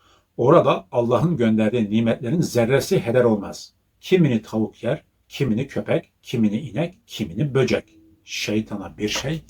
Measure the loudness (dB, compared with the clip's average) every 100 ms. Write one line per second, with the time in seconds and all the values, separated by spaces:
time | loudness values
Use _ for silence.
0 | _ _ _ 0 4 6 4 0 -2 -2
1 | 0 2 2 2 2 2 2 0 0 0
2 | 0 -2 -2 -2 0 0 2 2 2 -2
3 | 2 2 4 2 -4 -14 -18 _ _ _
4 | 0 4 4 2 -2 -4 -4 -4 -6 -6
5 | _ _ _ -4 -2 -2 -4 -6 -2 -4
6 | -4 _ -8 0 0 0 -6 -6 -6 -8
7 | _ -10 -8 -4 -2 0 0 0 -4 -20
8 | -20 _ -12 -8 -4 -4 -4 -10 -12 -6
9 | -4 -4 -4 -6 -10